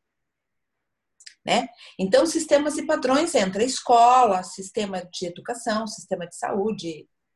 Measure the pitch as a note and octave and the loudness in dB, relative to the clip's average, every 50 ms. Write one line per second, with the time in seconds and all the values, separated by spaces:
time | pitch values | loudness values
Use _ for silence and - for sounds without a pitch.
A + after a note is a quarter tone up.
0 | _ _ _ _ _ _ _ _ _ _ _ _ _ _ _ _ _ _ _ _ | _ _ _ _ _ _ _ _ _ _ _ _ _ _ _ _ _ _ _ _
1 | _ _ _ _ - - - _ - - F3+ A3+ C4 B3+ - _ - - - - | _ _ _ _ -20 -20 -20 _ -4 0 0 0 0 -2 -8 _ -20 -16 -10 -6
2 | F#3 F#3+ A3 C4 D#4 E4 - D#4+ - - D4+ C#4+ D4 D4+ C#4+ D#4+ - - D#4 D4+ | -2 2 4 4 4 4 0 -2 0 2 2 2 2 2 -4 -4 -4 -2 -2 -2
3 | - B3 B3+ C#4+ E4 E4+ - B3 G3 F#3 F#3+ G3 A3+ C4 C4 - - - B3 A#3 | 0 0 2 2 0 0 0 0 0 0 -2 -2 -2 -2 -4 -4 0 4 6 6
4 | A#3 A#3+ B3 B3+ B3 A3 F#3+ F#3 F#3 - - - F#3+ F#3+ - A3+ G#3 G3 F#3+ F#3 | 8 8 6 6 6 4 2 0 -4 -8 -12 -14 -14 -10 -6 -6 -6 -4 -6 -8
5 | F3+ F3 - - F#3 F3 F3 F#3 - - A#3+ B3 - A#3+ G#3+ G#3+ A3+ G#3+ - - | -10 -10 -10 -8 -8 -8 -10 -10 -12 -12 -12 -8 -6 -4 -4 -4 -4 -6 -10 -12
6 | - - C#4 C4 - - - - - - - G3+ G3 A3 G#3+ - E3 E3 D#3+ D3+ | -10 -8 -8 -8 -8 -10 -12 -8 -8 -6 -4 -2 -2 -4 -4 -6 -8 -10 -12 -12
7 | - _ _ _ _ _ _ | -16 _ _ _ _ _ _